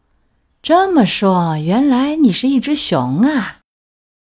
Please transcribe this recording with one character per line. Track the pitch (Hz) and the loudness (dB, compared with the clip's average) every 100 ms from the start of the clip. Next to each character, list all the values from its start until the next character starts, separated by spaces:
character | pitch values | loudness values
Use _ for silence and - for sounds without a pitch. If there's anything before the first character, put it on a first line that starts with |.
| _ _ _ _ _ _ | _ _ _ _ _ _
，“这 | - 339 392 | 0 2 2
么 | 339 190 | 2 2
说， | - 196 185 170 156 | 0 0 0 0 -2
原 | 156 208 285 | -2 0 2
来 | 247 277 311 | 0 0 2
你 | 269 | 2
是 | - 254 | 2 -2
一 | 277 | -2
只 | 254 294 | -2 -4
熊 | - 156 123 139 | -2 -2 -2 0
啊。 | 254 294 190 - _ _ _ _ _ _ _ | 0 0 -6 -10 _ _ _ _ _ _ _